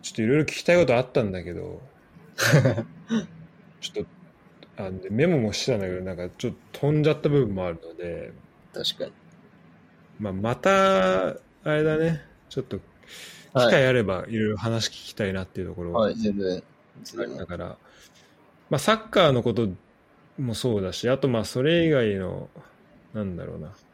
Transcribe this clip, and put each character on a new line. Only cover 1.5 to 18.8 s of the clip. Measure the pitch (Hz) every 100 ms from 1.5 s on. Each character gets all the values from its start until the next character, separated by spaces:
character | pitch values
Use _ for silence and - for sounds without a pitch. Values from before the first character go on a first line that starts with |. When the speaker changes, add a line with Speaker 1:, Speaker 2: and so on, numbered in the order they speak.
Speaker 1:
ど、 | 87 90 87 - - _ - - -
Speaker 2:
<laughs> | - 143 127 113 113 - - 226 180 - - - - -
Speaker 1:
ち | - 208
ょ |
っ |
と、 | - - - _ - - - -
あ | 98
の、 | 95 92
メ | 107 170
モ | 160
も | 107
し | 101 -
て |
た | 117
ん |
だ | 95
け |
ど、 | 90
な | 92
ん | 87
か | 90 -
ち | 120
ょ |
っ | - -
と | -
飛 | 143 151
ん |
じ | 151
ゃ |
っ | 147
た | 160
部 | 143 117
分 |
も | 95 90
あ |
る | 82
の | 82
で、 | 82 87 82 - - - _ _
Speaker 2:
確 | - - -
か | -
に。 | - - - - - - - _ _ _ -
Speaker 1:
ま | 104
あ、 |
ま | 95 110 123
た、 | 190 196 190 190 185 185 185
あ | - _ _
れ | 156 151
だ | 156 156
ね、 | 165 156 - _ _
ち | -
ょ |
っ |
と、 | - 98 - _ - - - - -
Speaker 2:
は | 135
い。 | 120
Speaker 1:
機 |
会 | 165 131
あ |
れ | 127
ば | 95 92 -
い | 110
ろ | 107
い |
ろ | 104
話 | 113 113 110
聞 | - -
き |
た | - 101
い |
な | 95
っ | 92
て | -
い |
う | 87
と |
こ | 90
ろ | 87
Speaker 2:
は | 87 107
い、 |
全 | 110 107 101
然、 | 92 90
い | - _ _ -
つ | - -
で | -
も。 | 64
Speaker 1:
だ | 92
か | 87
ら、 | 90 - - - - _ _ _ _ _ _
ま |
あ、 |
サ | 151